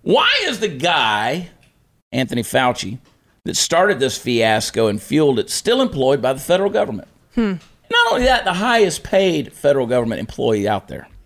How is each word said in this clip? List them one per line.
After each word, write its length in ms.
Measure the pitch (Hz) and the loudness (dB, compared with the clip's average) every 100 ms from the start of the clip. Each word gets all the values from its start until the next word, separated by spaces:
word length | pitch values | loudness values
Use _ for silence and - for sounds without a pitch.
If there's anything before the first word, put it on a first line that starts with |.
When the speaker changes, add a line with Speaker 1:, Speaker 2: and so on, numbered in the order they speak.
Speaker 1:
Why 260 | - 254 508 554 | 2 2 2 0
is 180 | 381 214 | -2 -4
the 80 | 208 | -6
guy, 800 | 131 170 160 113 104 113 160 170 _ _ _ _ _ _ | -2 -2 0 0 0 -2 -4 -8 _ _ _ _ _ _
Anthony 320 | 127 127 120 | -4 -2 -4
Fauci, 560 | 113 139 127 120 95 120 _ _ _ _ | -2 0 0 -2 -8 -12 _ _ _ _
that 120 | - - | -6 -4
started 440 | - 165 196 160 | 0 2 2 2
this 180 | 131 - | -2 -2
fiasco 720 | 131 117 110 110 - 117 110 | -2 2 2 2 0 0 0
and 120 | 101 | 0
fueled 380 | - 147 147 120 | -2 2 2 2
it 100 | - | -2
still 320 | - 214 247 | -4 0 0
employed 400 | 262 147 131 143 | 0 0 2 2
by 120 | 127 | 0
the 60 | 135 | -4
federal 280 | - 180 196 | 0 0 2
government? 400 | - - 107 - _ _ | -2 -2 -6 -12 _ _
Speaker 2:
Hmm. 200 | - 214 175 - _ _ | -2 -2 -4 -10 _ _
Speaker 1:
Not 220 | 466 466 | 0 2
only 120 | 254 | 2
that, 200 | 254 247 | 2 2
the 80 | 190 | 0
highest 480 | 175 233 233 190 - | -2 0 2 2 0
paid 500 | - 196 190 160 123 | 0 2 2 0 -4
federal 320 | - 143 139 120 | -2 0 2 2
government 340 | 123 113 107 | 0 0 -4
employee 480 | 110 - 123 107 101 | -8 -2 0 2 0
out 200 | 101 - | -2 -6
there. 200 | 67 - - | -16 -16 -20